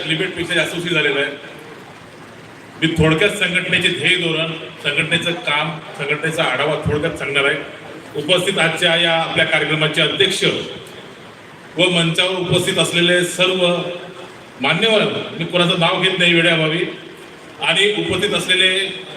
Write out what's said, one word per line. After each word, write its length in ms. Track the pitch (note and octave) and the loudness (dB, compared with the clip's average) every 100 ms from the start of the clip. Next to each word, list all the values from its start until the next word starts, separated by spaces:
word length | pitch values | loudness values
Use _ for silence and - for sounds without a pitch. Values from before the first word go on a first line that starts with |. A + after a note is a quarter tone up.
| D#3 | -2
लिमिटपेक्षा 480 | D#3 F#3 F3 E3 | -2 -2 -4 -2
जास्त 220 | E3+ D3+ E3+ | 0 -2 -2
उशीर 180 | E3 | -2
झालेला 260 | D#3+ D3 C#3 | 0 0 0
आहे. 100 | C#3+ - - - - - - - - - - - - - - - | -2 -4 -12 -16 -16 -18 -18 -18 -20 -20 -20 -20 -20 -20 -18 -2
मी 60 | D#3+ | 0
थोडक्यात 420 | D#3 D#3 D#3 G#3 | 4 4 4 2
संघटनेचे 580 | - F3+ F3 F3 F3 F3+ | 2 0 0 0 2 2
ध्येय 400 | - F3 F#3 E3 | 0 2 2 0
धोरण, 240 | D#3 D#3+ D#3+ - - | -2 -2 -6 -10 -8
संघटनेचं 480 | D3 C#3+ D#3 E3 E3+ | -4 -2 0 0 -2
काम, 460 | E3+ - D3 D#3+ D#3+ - - | -4 -2 -2 -2 -6 -10 -8
संघटनेचा 460 | C#3+ D3 D#3 D#3+ | -4 -2 -2 0
आढावा 320 | D3 B2+ D3 D3+ | 0 0 0 0
थोडक्यात 380 | - D3 D#3+ | 0 0 -2
सांगणार 320 | - D3 C#3 C#3 | -4 -4 0 2
आहे. 100 | D3+ - - - - - D3+ | 0 -4 -12 -14 -16 -12 -6
उपस्थित 440 | D3+ F3+ F3+ G3 | 0 2 2 2
आजच्या 360 | E3 D#3+ F3 E3 | 2 2 2 2
या 180 | E3+ | 4
आपल्या 320 | E3 D#3+ E3 D#3 | 2 2 0 2
कार्यक्रमाचे 560 | D#3 D3 D#3 D#3 D#3+ | 2 2 0 0 2
अध्यक्ष 420 | D3+ D3 F#3+ - E3 - - - - - - - - - - - - - | 2 2 2 2 0 0 -4 -10 -14 -16 -18 -18 -20 -20 -20 -20 -8 0
व 40 | |
मंचावर 540 | F3 F3 E3 E3 F#3 F#3 | 2 4 2 2 0 0
उपस्थित 420 | F3 F3+ F#3 F#3+ | 0 0 2 0
असलेले 480 | D#3+ E3+ F3 F3 F3 | 2 2 4 4 2
सर्व 500 | - F3+ F#3 F3 F3 - - - - - - - - | 2 2 4 2 2 -2 -6 -10 -14 -16 -16 -18 -4
मान्यवर, 400 | C3 E3 A3+ G#3+ C#3+ A2 - - | 0 2 4 4 2 -2 -6 -6
मी 60 | E3 | -2
कोणाचं 340 | F3 F3 F3 | 2 2 2
नाव 220 | E3 F#3 | 2 2
घेत 180 | F#3+ F#3 | 2 2
नाही 140 | F3 | 4
वेळेअभावी, 520 | E3+ E3 E3 D#3 E3 - - - - - - - - | 4 4 4 2 0 -2 -6 -14 -16 -18 -18 -18 -6
आणि 320 | D3+ F3 G3+ F#3 | 0 2 4 2
उपस्थित 360 | E3+ F#3 G3+ | 0 0 0
असलेले 680 | F3 F3+ F3+ F#3 F#3 F#3+ - - | 2 4 6 6 4 0 -4 -10